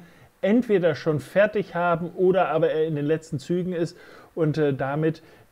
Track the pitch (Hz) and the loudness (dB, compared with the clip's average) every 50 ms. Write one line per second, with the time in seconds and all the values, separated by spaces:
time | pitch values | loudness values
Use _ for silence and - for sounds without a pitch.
0 | - - - - - _ _ _ - 190 214 254 247 - 208 185 170 170 143 - | -6 -16 -20 -20 -20 _ _ _ 0 2 2 2 4 2 2 2 4 2 0 0
1 | - 165 151 147 - - - 185 208 208 214 214 180 - - 170 175 175 170 160 | -2 -2 -2 -2 -4 -2 2 2 2 2 2 -4 -6 -4 -4 -2 0 0 0 -2
2 | 175 165 - - 185 185 190 190 175 135 151 160 165 156 139 156 156 160 156 143 | -4 -8 -2 2 2 4 4 4 2 2 2 2 2 2 2 0 0 0 -2 -2
3 | 143 143 160 151 - - 160 135 - - 175 180 175 180 185 165 175 156 - - | 0 -2 -2 -2 -2 -8 -8 -10 -4 -4 -4 -4 -2 -4 -4 -4 -4 -4 -6 -14
4 | - - - - - - _ 180 160 151 143 156 151 143 139 127 139 135 143 151 | -20 -20 -20 -20 -20 -14 _ -2 -2 0 0 0 0 0 0 -2 -4 -4 -2 -2
5 | 156 165 160 - - - - - - _ | -2 -2 -2 -4 -12 -20 -20 -20 -20 _